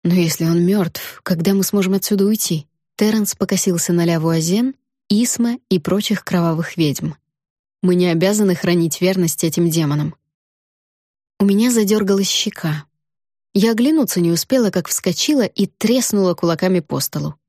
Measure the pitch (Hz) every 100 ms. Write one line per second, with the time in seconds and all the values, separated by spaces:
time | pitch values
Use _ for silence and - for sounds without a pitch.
0 | 175 180 165 - 165 170 175 208 165 -
1 | - - - 170 170 196 185 202 185 196
2 | - 202 196 220 - 160 - _ _ -
3 | 208 220 202 - 190 190 - 170 - 170
4 | 170 165 160 165 160 202 254 - _ _
5 | _ 202 240 - 233 240 _ 185 - 196
6 | - 202 - 180 170 160 165 - 151 131
7 | 160 - _ _ _ _ _ _ 180 180
8 | 180 165 190 214 202 180 190 175 165 -
9 | 180 190 170 - 165 175 170 165 151 147
10 | 151 - _ _ _ _ _ _ _ _
11 | _ _ _ _ 202 202 247 233 202 214
12 | 196 196 196 - 208 - 160 151 - _
13 | _ _ _ _ _ 202 226 226 254 320
14 | 233 180 170 170 - 262 214 180 - -
15 | - 175 - 294 196 - 196 _ 220 254
16 | 240 208 185 170 170 160 185 180 156 139
17 | - 151 151 -